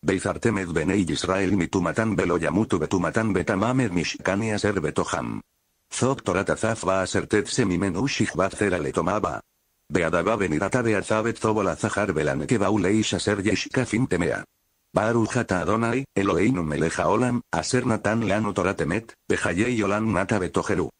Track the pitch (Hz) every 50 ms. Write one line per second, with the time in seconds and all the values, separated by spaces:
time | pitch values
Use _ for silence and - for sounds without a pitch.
0 | - - 101 92 - 101 87 - - 117 110 98 95 82 80 82 76 87 92 104
1 | 92 80 78 - - - 92 95 98 92 98 98 85 - - 98 87 85 80 -
2 | 110 110 101 - 98 87 87 87 82 76 78 95 110 110 - 87 76 - - 95
3 | 90 101 95 113 110 110 95 90 85 - 107 92 104 117 127 131 127 107 87 87
4 | 80 - - - - - 95 101 110 113 107 101 - 104 101 95 73 76 71 -
5 | 87 - - 82 62 58 55 52 - _ _ _ _ _ _ _ _ _ - -
6 | 113 127 139 127 - - 90 92 98 - 78 - - 110 113 - - 87 92 95
7 | 92 87 - 101 - - - 104 101 - - - 120 92 90 85 98 98 82 90
8 | 117 143 - - 110 - - - 92 95 - - 107 101 90 87 73 - - 92
9 | 82 87 101 107 98 87 69 57 - _ _ _ _ _ _ _ _ _ 73 90
10 | 85 82 82 87 85 98 113 110 98 87 76 76 98 95 - 127 120 117 107 98
11 | 95 - 110 107 110 117 113 - - 110 107 107 101 92 80 - - 107 - 98
12 | 104 101 85 78 76 73 69 71 73 - 127 107 98 95 107 107 90 90 107 110
13 | 104 - - 90 - - 104 101 92 107 104 - - - - 131 123 - 104 110
14 | 131 - 92 85 85 76 57 50 - _ _ _ _ _ _ _ _ _ - -
15 | 104 113 117 120 110 104 - 120 113 - 98 90 78 80 104 113 117 117 117 131
16 | 139 - _ 98 98 101 92 82 95 117 - 90 82 76 73 69 80 82 - -
17 | 87 80 95 113 123 123 123 120 - _ - 82 85 - - 127 123 123 113 104
18 | - 101 107 117 113 101 95 107 110 101 92 98 87 92 98 - 82 73 85 110
19 | - - - _ _ - - - - 110 87 87 117 120 127 110 104 98 101 107
20 | 110 113 101 87 98 - 117 101 90 82 - 90 85 - 101 80 82 60 _